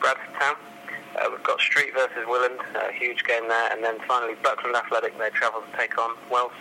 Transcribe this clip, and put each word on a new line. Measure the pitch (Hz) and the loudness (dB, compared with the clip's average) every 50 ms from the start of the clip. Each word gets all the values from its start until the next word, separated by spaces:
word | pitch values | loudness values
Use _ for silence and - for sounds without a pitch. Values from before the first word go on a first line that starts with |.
Bradford | 135 131 135 - - - - - | 2 2 2 2 -4 -8 -4 0
Town. | 143 139 151 - - - - - - - - - - - - | 0 0 0 -2 -6 -16 -16 -16 -12 -10 -10 -10 -10 -6 -4
Uh, | - - - | -2 -2 -2
we've | - - | -2 -2
got | - - - - | 0 0 2 2
Street | - - - 147 143 131 | 2 2 4 2 2 2
versus | 127 131 127 123 127 123 113 | 2 2 2 2 0 -4 -2
Willand, | 117 123 123 123 123 127 123 107 - - | 0 2 4 4 2 0 -2 -8 -4 -2
a | 110 107 101 | -2 -2 -2
huge | - - 123 120 117 - - | -2 -2 -2 -2 0 0 0
game | 127 120 117 113 113 | 2 2 2 2 2
there. | 113 113 117 - | 2 4 2 2
And | 107 110 | 0 0
then | 113 113 110 107 - | 0 0 -2 -2 0
finally, | - 127 120 117 117 113 - | 2 2 2 2 0 -2 0
Buckland | - 135 113 - - 120 120 | 2 2 2 2 0 0 0
Athletic, | 120 113 - 123 113 113 110 107 110 | 0 2 2 0 0 0 0 -2 -2
they | 110 107 | -2 -2
travel | - - 123 113 110 110 | 0 2 0 0 0 -2
to | 107 - - | -8 -6 -4
take | - 117 - - 120 | -4 -2 -2 0 0
on | 117 117 117 120 - - | 0 -2 -2 -6 -4 0
Wells | 123 123 127 - - - | 2 2 2 0 -2 -10